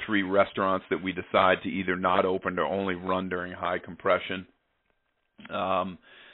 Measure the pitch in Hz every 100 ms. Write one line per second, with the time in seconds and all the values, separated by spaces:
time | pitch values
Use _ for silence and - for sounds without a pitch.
0 | - 104 92 98 98 - 95 95 - 82
1 | 92 90 - 101 95 90 101 92 92 92
2 | 92 95 92 92 95 90 73 98 98 90
3 | 92 92 95 90 90 90 87 90 - 85
4 | 98 90 - 92 92 _ _ _ _ _
5 | _ _ _ _ - 98 92 92 95 85
6 | _ - -